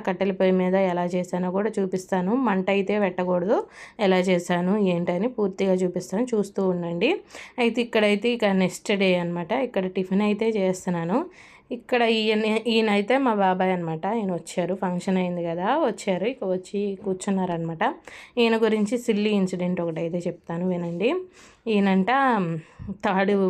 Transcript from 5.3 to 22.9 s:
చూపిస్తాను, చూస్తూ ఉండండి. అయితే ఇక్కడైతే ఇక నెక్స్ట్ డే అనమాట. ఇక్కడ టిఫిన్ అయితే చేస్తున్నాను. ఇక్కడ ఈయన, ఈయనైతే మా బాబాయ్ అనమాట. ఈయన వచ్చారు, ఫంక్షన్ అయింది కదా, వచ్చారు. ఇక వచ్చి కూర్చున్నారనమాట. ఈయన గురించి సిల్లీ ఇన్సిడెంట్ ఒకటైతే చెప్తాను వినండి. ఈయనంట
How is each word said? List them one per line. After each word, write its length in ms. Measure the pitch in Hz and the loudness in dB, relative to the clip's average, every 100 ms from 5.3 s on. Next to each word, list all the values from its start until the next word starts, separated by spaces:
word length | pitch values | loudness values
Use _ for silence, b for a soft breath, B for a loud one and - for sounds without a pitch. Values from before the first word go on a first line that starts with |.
| 247 202 190 196 | -2 -4 0 0
చూపిస్తాను, 520 | 185 185 180 180 190 254 | 2 0 -2 -4 -4 -2
చూస్తూ 340 | 214 202 - 190 | -2 -2 -2 -2
ఉండండి. 420 | 180 170 170 233 427 B B B - | -2 -4 -2 0 -2 B B B -2
అయితే 220 | 233 233 | 0 0
ఇక్కడైతే 460 | 240 226 208 208 233 | 0 2 2 2 0
ఇక 120 | 240 | 0
నెక్స్ట్ 480 | 208 190 185 185 - | 2 2 2 0 -2
డే 180 | 202 190 180 | 2 2 2
అనమాట. 360 | 175 175 165 | 0 -4 -2
ఇక్కడ 340 | 240 247 208 190 | -2 -2 -2 -2
టిఫిన్ 360 | 185 185 190 | -2 -2 0
అయితే 260 | 208 208 226 | 2 0 0
చేస్తున్నాను. 680 | 220 185 185 - 175 170 226 359 B B B - | 0 0 0 -2 -2 0 -2 -2 B B B -12
ఇక్కడ 320 | 240 - 247 | -12 -2 2
ఈయన, 420 | 233 226 214 214 220 220 226 | 2 2 2 2 0 0 2
ఈయనైతే 520 | 226 220 202 202 262 | 2 4 2 2 2
మా 140 | 262 | 2
బాబాయ్ 360 | 208 190 185 185 | 2 2 2 2
అనమాట. 340 | 180 165 160 190 | 0 -2 -4 -4
ఈయన 260 | 226 196 | -2 -2
వచ్చారు, 420 | 170 170 - 175 | -4 -4 -4 -2
ఫంక్షన్ 420 | 196 185 180 180 185 | -2 -2 -2 0 0
అయింది 260 | 180 175 | 0 -2
కదా, 240 | 170 170 190 285 | -4 -2 0 0
వచ్చారు. 460 | 285 214 - 180 | 0 -2 -2 -2
ఇక 200 | 214 269 | -2 -4
వచ్చి 540 | 196 185 185 202 202 196 | -2 -4 -4 -4 -4 -4
కూర్చున్నారనమాట. 880 | 196 185 - 190 185 170 165 165 226 339 B B B - | -4 -4 -2 -2 -2 -2 -4 -2 -2 -4 B B B 0
ఈయన 180 | 233 226 | 2 4
గురించి 420 | 226 214 208 247 | 2 2 0 -2
సిల్లీ 320 | 240 208 214 | 0 0 2
ఇన్సిడెంట్ 500 | 208 185 180 180 180 | 2 0 0 -2 -2
ఒకటైతే 380 | 170 165 165 175 | -2 -4 -4 -4
చెప్తాను 500 | 175 170 - 170 185 | -4 -8 -8 -4 -2
వినండి. 460 | 175 170 170 220 359 370 B B B - | -2 -4 -2 0 -2 -6 B B B -2
ఈయనంట 440 | 208 196 190 185 269 269 226 170 165 B B B | 2 4 4 2 2 2 2 0 -4 B B B